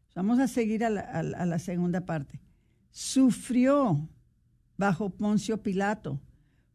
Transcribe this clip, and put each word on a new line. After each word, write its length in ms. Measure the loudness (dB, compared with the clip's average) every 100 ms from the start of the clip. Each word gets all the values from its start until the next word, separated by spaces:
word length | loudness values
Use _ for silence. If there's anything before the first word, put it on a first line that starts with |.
| _ -4
Vamos 240 | 2 2
a 80 | 2
seguir 380 | 0 0 0 0
a 40 |
la, 120 | -2
a 200 | -4 -4
la, 160 | -4 -2
a 60 | -2
la 140 | -2
segunda 460 | -2 -2 0 -2 -2
parte. 360 | -6 -6 -14 -20 _ _ _ _
Sufrió 1200 | -14 -2 4 4 4 0 2 4 4 4 0 -2 -14 _ _ _ _ _ -4
bajo 320 | -2 0 -4
Poncio 520 | -2 0 0 0 -4
Pilato, 600 | -2 -2 -2 -2 -6 -10 -10 _ _ _ _